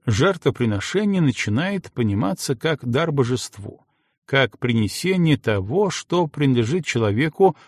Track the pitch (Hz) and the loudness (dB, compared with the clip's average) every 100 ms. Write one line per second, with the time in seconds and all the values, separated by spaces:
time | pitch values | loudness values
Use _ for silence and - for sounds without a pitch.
0 | - 107 175 180 143 - 120 101 - 185 | -2 2 2 2 -2 0 -2 -2 -2 -2
1 | 208 196 147 - - 110 185 196 - - | 0 2 2 0 -2 -2 -2 -4 -8 -4
2 | 110 101 175 190 - 127 156 151 123 123 | -2 0 -2 -4 -6 -4 -2 -4 -2 -2
3 | 165 143 120 127 - - 101 - _ _ | 0 0 0 -2 -6 -12 -16 -16 _ _
4 | _ _ - 139 123 - 123 117 107 - | _ _ -2 2 2 0 0 0 0 -2
5 | 175 185 165 139 - 104 95 165 202 - | -2 2 4 2 2 -2 0 -2 -2 -4
6 | - 175 160 - 143 123 113 180 147 120 | -4 -2 -2 0 2 2 0 -2 -2 0
7 | 107 104 156 - 190 - | 0 0 -2 4 2 2